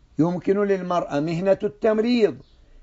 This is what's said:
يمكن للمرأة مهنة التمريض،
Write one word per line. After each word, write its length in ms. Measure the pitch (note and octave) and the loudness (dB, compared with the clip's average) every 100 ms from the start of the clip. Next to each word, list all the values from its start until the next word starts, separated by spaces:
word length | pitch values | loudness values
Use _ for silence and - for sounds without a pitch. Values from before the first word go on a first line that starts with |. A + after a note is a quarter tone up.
| _ - | _ -2
يمكن 440 | E3+ F3+ F#3+ G3 | -2 0 -2 0
للمرأة 560 | G3+ F#3+ F3+ F3 - C#3+ | 0 -2 -2 -2 -2 -4
مهنة 380 | D#3+ E3+ G3 F#3+ | -2 -2 0 0
التمريض، 760 | G#3 - A3+ A3 A#3 A#3+ F#3+ A#2+ - _ - - | -2 -2 0 0 0 2 0 -2 -16 _ -20 -20